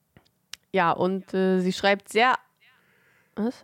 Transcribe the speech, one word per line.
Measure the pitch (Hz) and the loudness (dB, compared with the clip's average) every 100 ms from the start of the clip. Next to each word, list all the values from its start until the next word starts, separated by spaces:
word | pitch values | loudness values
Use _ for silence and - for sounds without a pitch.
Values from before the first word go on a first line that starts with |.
| _ _ _ _ _ - _ | _ _ _ _ _ -20 _
ja, | 190 170 | 0 0
und, | - 180 190 190 | 0 -2 -2 -4
äh, | 190 185 185 | -2 0 2
sie | 180 | 0
schreibt | - 196 202 - | 0 0 0 -2
sehr, | 214 247 - _ _ _ _ _ _ _ _ _ - | 0 2 0 _ _ _ _ _ _ _ _ _ -6
was? | 220 - | -6 -8